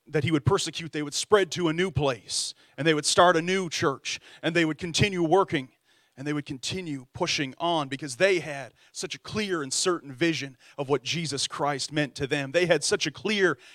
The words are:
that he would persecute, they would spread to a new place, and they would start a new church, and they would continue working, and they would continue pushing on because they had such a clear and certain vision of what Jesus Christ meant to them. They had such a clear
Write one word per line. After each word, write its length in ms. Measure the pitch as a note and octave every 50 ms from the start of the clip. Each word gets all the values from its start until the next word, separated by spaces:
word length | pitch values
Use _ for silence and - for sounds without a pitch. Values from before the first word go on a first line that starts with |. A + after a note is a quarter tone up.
| _
that 180 | - D3 D3+ B2
he 60 | B2+
would 160 | D#3+ - -
persecute, 460 | - G3 F3+ - E3 - - E3+ D#3
they 100 | - D3+
would 140 | D3+ C#3+ -
spread 340 | - - - G#3 G3+ F#3+ D3+ -
to 140 | D#3 F3
a 60 | D#3+ D#3+
new 160 | E3+ F#3 F#3+
place, 640 | C3+ C#3+ D3+ C3+ B2 G2+ - - - - - - - _ _ _ -
and 80 | - C#3+
they 80 | E3 D#3
would 140 | D3 D3
start 280 | - - G3 F3 F3+ F3
a 60 | D#3+
new 280 | E3 F3+ F#3 G3 F#3 D#3
church, 500 | - - F3 D3 C3 - - - - - - - - - -
and 120 | D#3+ E3
they 100 | F3 E3
would 120 | D#3 D#3
continue 460 | - F3+ E3+ D3+ - G#3 G#3 F#3+ F3 E3+
working, 460 | D3+ E3+ G3 F#3 - E3+ C#3+ C3 - _ _ _ _ _ _ _ _ _
and 100 | B2+ C#3
they 60 | D3 D3+
would 120 | D3 C#3+
continue 640 | - C#3+ B2 - - - F#3+ F3+ D#3+ C#3+ C3 B2+ _ -
pushing 420 | - F3+ E3 - E3 C#3 C3 B2
on 300 | - E3+ F3 E3+ D#3 C#3+
because 300 | C3 C#3 C3+ D#3 C#3 B2
they 220 | A#2 F#3 G3+ F#3+ E3
had 340 | D3+ D#3+ C#3+ C#3 B2+ A2 _ _ _ _
such 240 | - - G3 D#3 -
a 40 | -
clear 440 | - - - G#3+ G#3+ G3 F3+ D#3+ C#3
and 100 | C3 -
certain 380 | - - F#3+ F3 D#3 - C#3+
vision 460 | C3 B2 E3+ E3 D#3+ B2 C#3 C3+ C3 _ _ - -
of 120 | - C#3+ B2+
what 120 | D3 C3+
Jesus 460 | - B2 C3+ E3+ E3 C#3 C#3+ C3 -
Christ 440 | - - - D3 C#3+ C#3+ C3 - -
meant 220 | D3 D3+ D3+ B2 -
to 120 | - C#3+
them. 240 | B2 D3+ C#3+ C#3 C3+
They 160 | C#3 F3 F3+
had 160 | E3 E3+ D3+ -
such 240 | - G#3+ - -
a 40 | D3+
clear 460 | - - - G#3 G#3+ G3+ F#3 E3+ C3 - - -